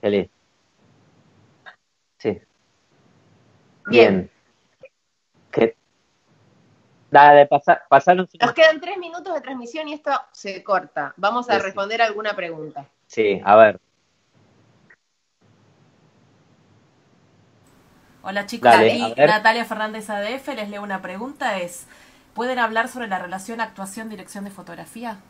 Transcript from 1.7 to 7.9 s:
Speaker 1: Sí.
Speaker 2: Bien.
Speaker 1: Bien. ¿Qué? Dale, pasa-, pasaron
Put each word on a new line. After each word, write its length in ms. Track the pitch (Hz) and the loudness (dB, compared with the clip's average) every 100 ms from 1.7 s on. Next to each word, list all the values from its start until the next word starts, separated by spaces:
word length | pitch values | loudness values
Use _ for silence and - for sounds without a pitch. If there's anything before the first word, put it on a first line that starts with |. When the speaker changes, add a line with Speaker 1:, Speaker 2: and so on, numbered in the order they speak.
| _ _ _ _ _ | _ _ _ _ _
Speaker 1:
Sí. 120 | 113 98 _ _ _ _ _ _ _ _ _ _ _ _ _ _ - | -6 -6 _ _ _ _ _ _ _ _ _ _ _ _ _ _ -2
Speaker 2:
Bien. 0 | |
Speaker 1:
Bien. 440 | 233 220 190 180 _ _ _ _ _ - _ _ _ _ _ _ | 4 4 4 -6 _ _ _ _ _ -20 _ _ _ _ _ _
¿Qué? 240 | - 113 - _ _ _ _ _ _ _ _ _ _ _ _ _ | 0 0 -2 _ _ _ _ _ _ _ _ _ _ _ _ _
Dale, 360 | 143 147 147 143 | 6 10 10 8
pasa-, 340 | 143 - 170 | 4 2 0
pasaron 380 | - | 4